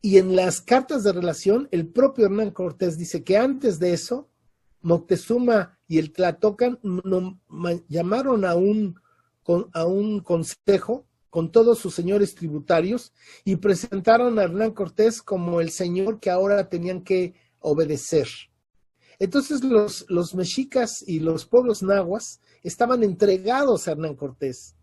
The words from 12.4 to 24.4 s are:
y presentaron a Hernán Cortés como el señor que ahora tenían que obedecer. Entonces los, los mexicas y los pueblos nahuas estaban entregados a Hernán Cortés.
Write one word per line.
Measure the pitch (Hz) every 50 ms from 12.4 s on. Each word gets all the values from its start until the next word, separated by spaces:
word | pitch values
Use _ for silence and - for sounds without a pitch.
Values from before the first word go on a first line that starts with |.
| 170 160 147 143 143 - 180 165 165 185 226 247 - - _ _ _ - - - _
y | 196 190 170
presentaron | 190 208 190 170 - 240 - 196 175 - 226 233 247 247 233 220
a | 196
Hernán | 175 165 196 220 220
Cortés | 214 - 202 170 _ - 214 226 226 -
como | - - 202 185 175 175 170 170
el | 165 160
señor | - - 185 175 175 185 190 214 220 220
que | - 196
ahora | 180 180 190 202 202 202 190 190
tenían | - 170 170 180 185 180 180
que | - 190 185 180 175 - _ _ _ _ _
obedecer. | - 156 147 147 160 147 151 135 - - - 156 - - - - - _ _ _ _ _ _ _ _ _ _ _ _ _ _ _
Entonces | 196 185 175 285 269 - 302 269 240
los, | 262 247 214 208 208 - - - _
los | 185 175 175 165 -
mexicas | 180 185 180 - - 269 269 - 262 240 214 - - -
y | - 175 160
los | 156 160 160 160 - _
pueblos | - 247 254 247 214 -
nahuas | 190 190 202 202 185 170 190 226 - - - _ _ _ _ _
estaban | _ 170 - - 240 240 254 247 226
entregados | 202 175 175 208 202 190 190 185 208 247 269 285 269 226 156 - -
a |
Hernán | 156 147 160 156 143
Cortés. | 131 143 139 127 _